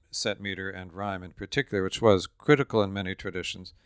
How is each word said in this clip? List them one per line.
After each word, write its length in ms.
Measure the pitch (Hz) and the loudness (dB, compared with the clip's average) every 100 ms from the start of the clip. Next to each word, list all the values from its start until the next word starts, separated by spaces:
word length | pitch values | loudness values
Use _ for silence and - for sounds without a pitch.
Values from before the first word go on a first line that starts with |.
| _ | _
set 300 | - 110 104 | -6 -4 -4
meter 300 | 101 95 95 | -6 -6 -8
and 220 | 95 92 | -8 -12
rhyme 300 | 85 101 95 | -8 -6 -6
in 80 | 90 | -10
particular, 500 | - 101 - 135 101 | -12 -4 -2 0 0
which 180 | 92 - | -2 4
was 260 | 110 95 - | 6 6 4
critical 560 | - - 143 139 110 | -4 4 4 4 2
in 100 | 101 | 0
many 220 | 98 95 | -2 -6
traditions, 600 | 95 101 90 87 95 92 - | -6 -8 -8 -8 -10 -14 -20